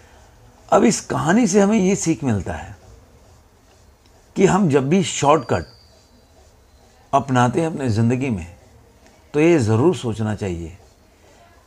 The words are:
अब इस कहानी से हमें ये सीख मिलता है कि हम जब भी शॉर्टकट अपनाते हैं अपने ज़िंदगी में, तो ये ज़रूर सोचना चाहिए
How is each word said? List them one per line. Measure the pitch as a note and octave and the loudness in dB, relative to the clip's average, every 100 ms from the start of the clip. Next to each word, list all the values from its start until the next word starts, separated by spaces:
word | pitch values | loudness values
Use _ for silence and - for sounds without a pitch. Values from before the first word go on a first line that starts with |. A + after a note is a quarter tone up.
| - - - _ - _ - | -20 -20 -20 _ -20 _ -2
अब | F#3 | 2
इस | A3+ - | 2 0
कहानी | - C3 D3 G#3 A3+ | -4 -4 0 2 2
से | G#3 | 2
हमें | G3 A3 | 2 2
ये | F#3 G3 | 0 0
सीख | D#3+ D#3+ | -2 -2
मिलता | C#3 G2+ E2+ | -2 -4 -4
है | E2 - - - - - _ _ - _ _ _ _ _ _ _ _ _ - | -10 -14 -20 -20 -20 -20 _ _ -20 _ _ _ _ _ _ _ _ _ 2
कि | F#3 | 2
हम | F3+ F#3 | 4 2
जब | C3+ C3+ | 2 2
भी | F#3+ | 0
शॉर्टकट | D#3 - C#3+ D#3 B2 G2+ D#2 - _ _ _ _ _ _ - _ _ _ _ _ _ | 0 0 2 2 0 -4 -6 -16 _ _ _ _ _ _ -20 _ _ _ _ _ _
अपनाते | C#3 - B2+ B2 B2 | -2 0 0 2 0
हैं | E3 | -2
अपने | D#3 C3 | -4 -4
ज़िंदगी | G#2 A#2 B2+ C3+ | 0 0 0 -2
में, | G2 F2 - - - _ _ _ _ _ | -6 -8 -18 -20 -20 _ _ _ _ _
तो | D3 | 0
ये | D#3+ E3 | 2 4
ज़रूर | G#2+ A2 D#3+ C#3 | 2 2 2 0
सोचना | B2 G#2 G#2+ | -4 -4 -4
चाहिए | G2 G2+ E2+ E2 F2 - _ _ _ _ _ - _ | -4 -6 -8 -10 -16 -20 _ _ _ _ _ -20 _